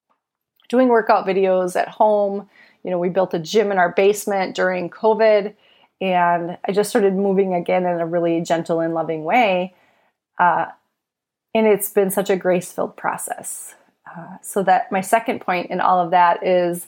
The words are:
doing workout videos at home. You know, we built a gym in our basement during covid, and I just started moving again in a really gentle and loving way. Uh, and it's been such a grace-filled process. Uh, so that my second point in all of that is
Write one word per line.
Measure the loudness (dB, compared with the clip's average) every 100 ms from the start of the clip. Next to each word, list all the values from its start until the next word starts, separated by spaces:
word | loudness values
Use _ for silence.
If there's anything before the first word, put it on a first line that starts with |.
| _ _ _ _ _ _ -4
doing | 2 4
workout | 4 4 2 2
videos | 0 2 2 0 -2
at | -4
home. | 0 2 2 0 -4 -10 _ _ _
You | -6
know, | -2
we | -2
built | 0 -2
a | -2
gym | -2 0 0
in | 2
our | 2
basement | 4 2 2 -2 -2 -2 -2
during | -2 -2 -6
covid, | -2 0 4 4 4 0 -8 _ _ _ _
and | -2 2 2 0 -4 -6 -2
I |
just | -2 0
started | 2 2
moving | 2 0 0 0
again | -2 -2 0 0
in | -2
a | -2
really | -2 0 -2
gentle | -2 -4 -2 -2
and | -2
loving | -4 -4 -6
way. | -2 0 2 0 -4 -10 _ _ _ _ _ 0
Uh, | 2 2 -2 -10 _ _ _ _ _ _ _ 0
and | 4
it's | 2 0
been | -2 0
such | 0 -2
a | 0
grace-filled | 0 0 -2 -8 -8 -6
process. | -6 -6 -8 -12 -12 -14 -16 -20 _ _ -20
Uh, | -18 -18 -18
so | -8 -2
that | 2 2 2
my | -4
second | 0 0 0 -6
point | -4 -4 -4
in | -2
all | 2 2
of | 2
that | 4 4 2 2
is | 2 2 -2